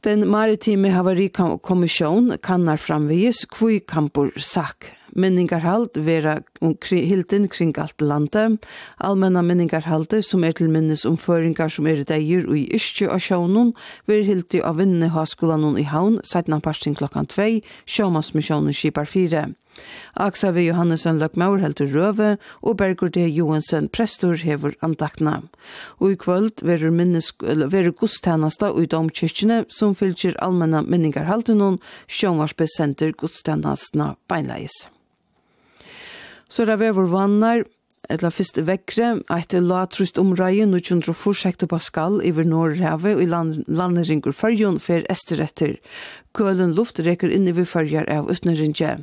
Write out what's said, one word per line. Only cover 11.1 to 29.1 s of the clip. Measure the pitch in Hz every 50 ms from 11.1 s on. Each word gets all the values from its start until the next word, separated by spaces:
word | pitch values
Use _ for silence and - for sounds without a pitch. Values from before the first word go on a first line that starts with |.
| 165
føringar | 160 - - 175 170 165 170 165 - 165 156
som | 156 - 147 156
er | 160 147 143
deir | - 160 156 156 151 170 185 160
og | - - 151
i | 143 - -
yrkje | 226 - - - - 202 180
av | - 185 -
sjónun, | - 196 180 175 175 190 220 240 240 226 - - - - - _ -
ver | 208 214 214 190
hildi | 208 185 175 _ - 180
av | - - 165
Vinnehaskolanen | 156 190 196 185 170 165 165 165 160 156 156 - _ - 165 160 156 156 151 143 98
i | 147 143
Havn, | 143 151 175 202 226 208 - -
seinna | - 180 165 - 156 151
partin | - 160 151 - - 151 143 -
klokkan | 147 139 - 143 147 139
tvei, | - - 202 220 226 220 208 - - - - -
sjómasmisjonen | - - 214 190 175 156 156 - - 156 151 - 156 147 151 147 143
skipar | - - 151 143 - 147 147
fire. | - 190 185 170 160 160 151 - - _ _ _ _ - - - - - - - _ -
Aksa | 190 202 185 - - 196 175
V | 170 175
Johannesen, | 165 170 175 170 170 165 160 - 170 160 156
løgmaur, | 156 160 - - 175 185 202 196 196
heldur | 151 147 - 147 139
røve, | 139 147 175 202 208 214 214 208 208 196 - - - - -
og | - 226 190
Bergur | 202 190 185 180 - 175
D | 165 180 175 170
Johansen, | 151 156 175 151 156 156 151 - - 156 147 147
prestur, | - - 233 208 - - - 180 170 160 160
hevur | 165 147 143 147 147 147 _ -
andakna. | 160 160 - 165 151 - - 160 151 151 - - - - _ - - - - - - - _
Og | - 196
í | 196 180
kvöld | - - 180 180 208 220 214 - -
verur | 160 175 165 156 160
minnis-, | 165 170 175 180 175 165 165 - - _
eller | - - 123 156 151 135
verur | 180 196 185 175 -
gudstjenesta | - - 220 - - - 185 170 160 156 151 - - 208 202 -
í | - 170 160
domkirkjuni, | - 160 160 160